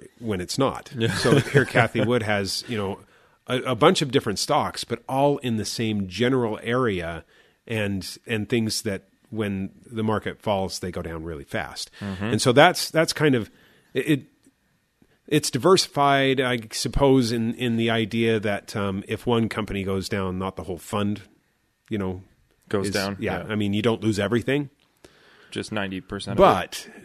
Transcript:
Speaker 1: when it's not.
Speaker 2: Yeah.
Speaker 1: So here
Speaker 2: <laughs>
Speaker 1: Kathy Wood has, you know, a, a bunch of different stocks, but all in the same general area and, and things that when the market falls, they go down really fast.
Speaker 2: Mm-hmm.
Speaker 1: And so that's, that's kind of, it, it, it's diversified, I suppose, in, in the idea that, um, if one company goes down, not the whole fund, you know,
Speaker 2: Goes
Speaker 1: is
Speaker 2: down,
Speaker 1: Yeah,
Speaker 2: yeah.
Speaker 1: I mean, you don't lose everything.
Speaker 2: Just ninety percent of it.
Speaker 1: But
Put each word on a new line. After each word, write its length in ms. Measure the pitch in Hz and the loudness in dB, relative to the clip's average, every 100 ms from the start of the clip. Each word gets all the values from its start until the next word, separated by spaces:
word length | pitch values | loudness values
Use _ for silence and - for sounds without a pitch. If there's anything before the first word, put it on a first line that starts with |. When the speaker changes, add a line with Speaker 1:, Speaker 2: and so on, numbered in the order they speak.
| - - | -14 -10
Speaker 1:
when 200 | 117 95 | -4 -4
it's 180 | 90 - | -4 0
not. 320 | 135 62 - - | 0 -2 -8 -2
Speaker 2:
Yeah. 160 | 113 98 | -2 2
Speaker 1:
So 240 | 123 139 | 4 4
here 260 | - 143 123 | 4 2 4
Speaker 2:
<laughs> 120 | 123 | 4
Speaker 1:
Kathy 220 | 113 117 | 2 2
Wood 240 | 110 120 | 2 2
has, 400 | 107 104 95 - - | 0 0 -2 -4 -6
you 80 | 110 | -4
know, 220 | 98 101 - _ _ _ - | -4 -6 -12 _ _ _ -8
a, 100 | 123 | -4
a 120 | 131 117 | -2 4
bunch 260 | 160 190 | 4 4
of 80 | 147 | 2
different 300 | 127 117 95 | 0 0 -2
stocks, 460 | - 147 98 - - | 0 0 0 -4 -8
but 180 | 117 - | -8 -4
all 280 | 135 143 139 | 2 2 2
in 180 | 127 110 | 0 -2
the 80 | 98 | -2
same 420 | - 113 104 95 | -4 -2 -2 -4
general 540 | 90 123 131 117 107 | 0 2 2 2 -2
area 640 | 113 123 123 92 82 82 - _ _ _ - | -2 0 0 0 -4 -8 -12 _ _ _ -8
and, 500 | 113 101 98 90 - - | -4 -2 -4 -6 -12 -6
and 220 | 110 101 | -4 0
things 360 | 123 110 - | 0 0 -2
that 200 | 110 95 - _ _ | -4 -6 -8 _ _
when 380 | 110 104 98 95 - - | -4 -2 -2 -6 -10 -10
the 160 | 110 | -4
market 380 | 110 104 95 90 | 0 0 -2 -4
falls, 380 | 113 98 92 - | -2 0 -2 -6
they 120 | 92 | -6
go 100 | 90 | -6
down 240 | 82 82 82 | -8 -8 -8
really 180 | 76 | -10
fast. 480 | - 110 69 - - - | -8 -8 -6 -10 -14 -10
Speaker 2:
Mm-hmm. 240 | 101 95 | -10 -6
Speaker 1:
And 180 | 104 110 | -2 0
so 120 | 131 | 4
that's, 360 | 123 170 - - | 6 6 4 -2
that's 220 | 156 160 | 0 0
kind 240 | - 151 127 | 2 2 2
of, 160 | 98 - _ _ _ | -2 -10 _ _ _
it, 140 | 131 - | -4 0
it, 140 | 143 113 _ _ _ _ _ _ _ _ _ - | 0 -2 _ _ _ _ _ _ _ _ _ -2
it's 220 | 147 147 | 0 0
diversified, 920 | 127 147 190 - - 143 139 135 131 | 2 4 4 4 2 4 4 4 2
I 180 | 127 123 110 | 0 -2 -4
suppose, 600 | - 131 - 139 135 113 | -6 -4 2 6 6 4
in, 220 | 120 113 117 | 0 -2 -2
in 220 | 123 113 | 0 2
the 120 | 113 | 2
idea 500 | 113 107 113 113 110 | 2 0 2 2 2
that, 340 | 104 101 - 110 | 0 -2 -4 -4
um, 280 | 101 95 - | -2 -2 -4
if 180 | 110 123 | -4 0
one 220 | 117 110 | 2 2
company 360 | - 107 98 | -2 -4 -4
goes 260 | 95 95 92 | -2 -4 -2
down, 280 | 101 95 92 | -4 -2 -4
not 200 | 95 - | -6 -6
the 60 | |
whole 140 | 90 85 | -10 -10
fund, 440 | - 104 104 104 - _ _ _ _ _ - | -6 -2 -2 -4 -10 _ _ _ _ _ -8
you 80 | 110 | -4
know, 260 | 95 92 - _ _ _ - | -4 -6 -12 _ _ _ -4
Speaker 2:
Goes 180 | 104 98 | -2 0
Speaker 1:
is 60 | |
Speaker 2:
down, 240 | 101 98 98 | -2 -2 -4
Speaker 1:
Yeah, 240 | 107 92 85 | -4 -4 -4
Speaker 2:
yeah. 60 | |
Speaker 1:
I 40 | 107 | -2
mean, 180 | 104 | 0
you 80 | 101 | 0
don't 200 | 113 113 | 0 0
lose 160 | 110 101 | 0 0
everything. 500 | 101 117 - 139 139 - _ _ - _ _ _ - | 0 0 0 -2 -4 -12 _ _ -20 _ _ _ -12
Speaker 2:
Just 200 | 104 98 | -10 -6
ninety 300 | 107 98 92 | -4 -4 -6
percent 380 | - 101 98 101 | -8 -10 -4 4
of 40 | |
it. 40 | 190 | 6
Speaker 1:
But 420 | 98 80 - - - | 6 0 -10 -14 -18